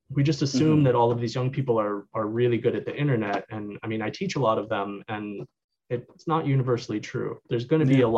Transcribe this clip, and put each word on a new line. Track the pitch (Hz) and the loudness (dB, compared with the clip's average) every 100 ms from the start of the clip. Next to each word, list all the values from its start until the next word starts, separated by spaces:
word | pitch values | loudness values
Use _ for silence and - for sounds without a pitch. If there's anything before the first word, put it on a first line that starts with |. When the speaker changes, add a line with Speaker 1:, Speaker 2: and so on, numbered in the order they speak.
| - | -6
Speaker 1:
We | 139 | 0
just | 143 147 | 0 0
assume | 143 127 156 151 | 0 2 4 6
Speaker 2:
Mm-hmm. | |
Speaker 1:
that | 135 | 6
all | 120 120 | 4 4
of | 120 | 2
these | 117 | -2
young | 127 127 | -2 -2
people | 135 127 113 | -2 0 2
are, | 104 101 - | 0 -2 -6
are | 113 107 | -6 -2
really | 113 123 113 | 0 2 2
good | - 104 | 0 -2
at | |
the | - | -4
internet. | 135 147 113 101 98 - | -2 0 0 0 -4 -6
And | 107 104 101 | -10 -10 -10
I | 110 | -6
mean, | 110 | -4
I | 107 | -4
teach | - 185 151 | -4 -4 0
a | |
lot | 113 110 | 2 2
of | 101 | 0
them, | 104 101 101 - | -4 -4 -8 -8
and | 107 104 101 - _ _ _ - | -8 -8 -10 -12 _ _ _ -8
it's | 123 - - - | -8 -8 -12 -4
not | 160 143 | -2 2
universally | 135 127 117 - 107 | 2 2 -2 -2 -6
true. | - - 104 - - | -6 -6 -6 -8 -6
There's | 120 | -4
gonna | 123 156 135 | 0 2 4
be | 135 | 4
Speaker 2:
Yeah. | |
Speaker 1:
a | 117 | 6